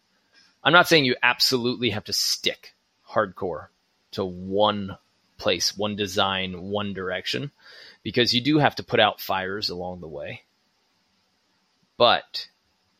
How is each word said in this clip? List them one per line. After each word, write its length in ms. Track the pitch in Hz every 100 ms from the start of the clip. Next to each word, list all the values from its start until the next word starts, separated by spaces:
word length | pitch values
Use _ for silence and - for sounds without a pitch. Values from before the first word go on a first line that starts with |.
| _ _ _ _ _ _
I'm 80 | 135
not 160 | 175 170
saying 160 | 165
you 140 | 131 120
absolutely 680 | 123 120 - 131 120 107 120
have 140 | 101 -
to 80 |
stick 600 | - - - - - - _ _ _ -
hardcore 580 | 110 104 - 95 76 - _ _ _ _
to 120 | -
one 720 | 95 90 95 98 107 104 95 - _ _ _ -
place, 400 | - 87 - 98
one 180 | 104 104
design, 640 | 98 98 98 95 92 90
one 320 | 95 101 101
direction, 580 | 95 92 92 - 127 143 - - - - -
because 300 | 110 123 113
you 80 | 120
do 160 | 127 156
have 180 | 127 -
to 80 |
put 160 | - 113
out 220 | 104 -
fires 480 | - 95 95 101 107
along 320 | 87 90 90
the 60 | 80
way. 360 | 71 85 110 _ _ _ _ _ _ _ _ _ _ _ _ _ _ _ -
But 500 | 120 90 - - - _ _ _ _